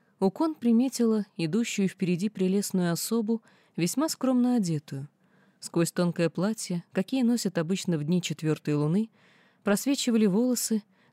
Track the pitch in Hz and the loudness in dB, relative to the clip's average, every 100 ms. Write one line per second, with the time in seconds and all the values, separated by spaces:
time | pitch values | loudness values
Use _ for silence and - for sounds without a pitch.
0 | _ - 190 - 320 311 233 226 262 - | _ -2 0 2 -2 0 2 4 2 2
1 | 233 220 202 - 160 208 233 - 190 - | 2 2 -2 -4 -2 0 -2 0 -2 0
2 | 180 170 208 190 185 202 196 185 175 165 | -2 0 -2 0 0 0 0 0 0 0
3 | - 226 214 226 - _ _ - 170 - | -2 -2 -2 -4 -6 _ _ -4 -2 0
4 | 320 - 262 254 247 247 180 151 - 139 | -2 0 0 2 2 2 0 -2 -6 -10
5 | 143 _ _ _ _ _ - 175 165 - | -12 _ _ _ _ _ -6 -2 0 0
6 | 175 165 165 165 196 220 - 175 - 185 | 0 0 -2 0 -2 -2 -6 -8 -4 -4
7 | 185 262 233 240 160 170 160 196 - 160 | -2 0 2 0 -2 -2 -2 -2 -2 -2
8 | 147 180 - 156 156 151 - 147 151 190 | 0 0 -2 -2 -2 -2 0 0 2 0
9 | 226 _ _ _ _ _ - 202 269 277 | -2 _ _ _ _ _ 0 0 0 -2
10 | - 226 214 190 254 240 - 220 - _ | 2 2 4 4 2 0 -2 -2 -4 _
11 | _ | _